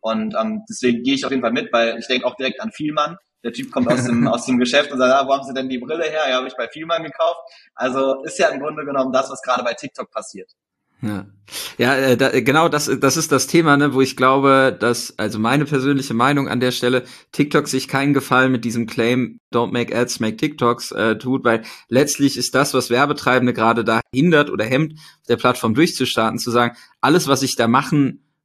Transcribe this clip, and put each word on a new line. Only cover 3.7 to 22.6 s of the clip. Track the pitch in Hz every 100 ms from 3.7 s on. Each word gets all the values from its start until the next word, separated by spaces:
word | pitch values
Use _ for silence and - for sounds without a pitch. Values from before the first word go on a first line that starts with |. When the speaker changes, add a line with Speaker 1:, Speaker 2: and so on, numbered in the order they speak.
Speaker 1:
kommt | - 123
aus | 123
dem, | 123 117 117
Speaker 2:
<laughs> |
Speaker 1:
aus | 117 -
dem | 123
Geschäft | 123 143 147
und | 135
sagt, | 127
„Ah, | 135 135
wo |
haben | 135 135
Sie |
denn | 131 131
die | 127
Brille | 123 160
her?“ | 156 156 143
„Ja, | 127
hab | 131
ich | -
bei | 117
Vielmann | 156 160 165
gekauft.“ | 160 - 165 170 - - _ -
Also | 127 131 135 127
ist | 151 -
ja | 165
im | 143
Grunde | 147 151
genommen | 143 139 131
das, | 127 135
was | 131
gerade | - 123
bei | 120
TikTok | 117 135 - 113
passiert. | 110 - 98 92 _ _ _ _ _
Speaker 2:
Ja. | 107 104 101 _ _ - - -
Ja, | 120 135
äh, | 135 120
da, | 135 131
genau | 113 143 165
das, | 147 - 127
das | 135 160
ist | 151
das | 139 -
Thema, | 165 160 143
ne, | 147
wo | 131
ich | 131 -
glaube, | 131 135 139 135 131 104
dass, | 117 120 - -
also | 107 107
meine | 113 139 147
persönliche | 143 135 139 131
Meinung | 113 127 143 135
an | 120
der | 127
Stelle, | 123 123 127 123 - _
TikTok | - 147 156 -
sich | 131 -
keinen | 135 139
Gefallen | 143 131 127 131
mit | 127 120
diesem | 117 113
Claim, | - 117 127 123 - _
„Don't | 120 117
make | 113 120 117
ads, | 120 -
make | 110 110
TikToks“, | 156 147 120 120 -
äh, | - 110 110
tut, | 123 131 120
weil | 113 113 - _
letztlich | 117 143 - 143 120
ist | 120
das, | 135